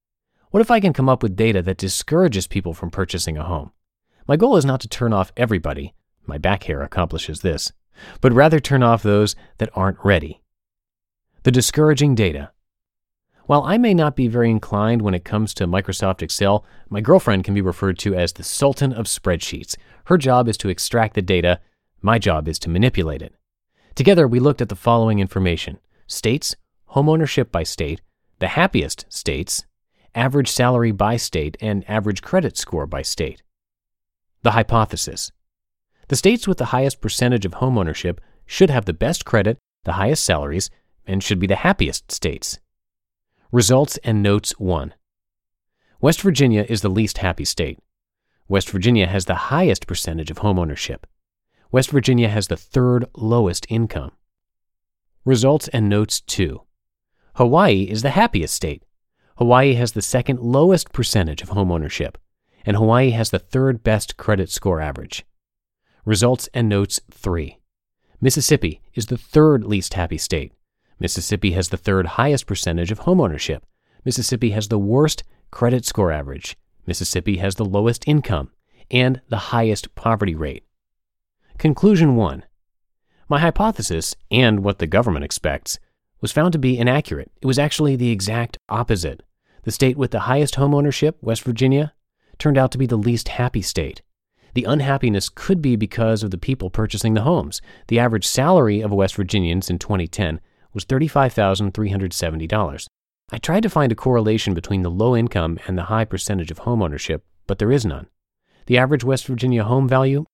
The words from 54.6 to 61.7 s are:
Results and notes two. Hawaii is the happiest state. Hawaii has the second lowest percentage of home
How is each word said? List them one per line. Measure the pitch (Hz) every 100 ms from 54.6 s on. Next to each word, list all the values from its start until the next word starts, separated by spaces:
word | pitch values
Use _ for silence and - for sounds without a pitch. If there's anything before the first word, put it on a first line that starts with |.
| _ _ _ _ _ _
Results | 131 127 135 151 -
and | 120 104
notes | 104 110 -
two. | - - 76 64 _ _ _ _ _ _ _ -
Hawaii | 120 156 196 98 98
is | 110
the | 131
happiest | 180 233 92 76
state. | - - - _ _ _ _ _ -
Hawaii | 120 123 139
has | 120 120
the | 107
second | - 123 131 123
lowest | 117 131 175 180 -
percentage | - 113 107 80 73
of | -
home | 101 92